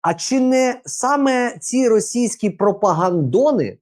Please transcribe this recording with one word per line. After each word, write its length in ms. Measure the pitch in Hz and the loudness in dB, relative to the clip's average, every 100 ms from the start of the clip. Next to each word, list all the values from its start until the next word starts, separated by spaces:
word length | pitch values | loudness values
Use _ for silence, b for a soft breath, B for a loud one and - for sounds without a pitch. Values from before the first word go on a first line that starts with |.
А 120 | 170 | -2
чи 260 | 175 - 262 | -4 -2 0
не 400 | 254 262 254 247 | 2 2 0 -2
саме 720 | - - 247 285 269 254 240 - | -10 -6 -2 0 2 0 -2 -6
ці 280 | - 247 254 | -4 0 2
російські 640 | 220 214 240 233 - 208 | 2 0 -2 -2 -2 -6
пропагандони 1300 | - 208 202 202 160 180 175 135 180 285 247 110 - | 0 0 2 0 2 0 0 0 2 2 0 -2 -8